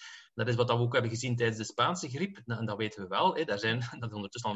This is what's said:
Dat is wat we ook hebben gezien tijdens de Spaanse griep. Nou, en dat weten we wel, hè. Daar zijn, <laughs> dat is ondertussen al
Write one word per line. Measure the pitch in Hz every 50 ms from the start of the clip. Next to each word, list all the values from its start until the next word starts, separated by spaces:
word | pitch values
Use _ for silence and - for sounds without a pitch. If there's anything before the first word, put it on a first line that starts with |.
| - - - - - _ _
Dat | 117 110
is | 123 123
wat | 120 120 123
we | 117
ook | 120 120 120 127
hebben | 127 117 110
gezien | 113 117 - 127 120
tijdens | 117 120 113 107
de | 110 107
Spaanse | - - - 123 156 180 175 - 131
griep. | 123 143 190 202 196 - -
Nou, | 120 117 110
en | 117
dat | 107 104
weten | 101 110 104 - 101
we | 95
wel, | 90 95 113 165 190 -
hè. | 151 165
Daar | 110 104 101
zijn, | 107 113 117 127
<laughs> | 120 120 - 117
dat | 117 113
is | 107
ondertussen | 104 98 98 - 117 113 107
al | 104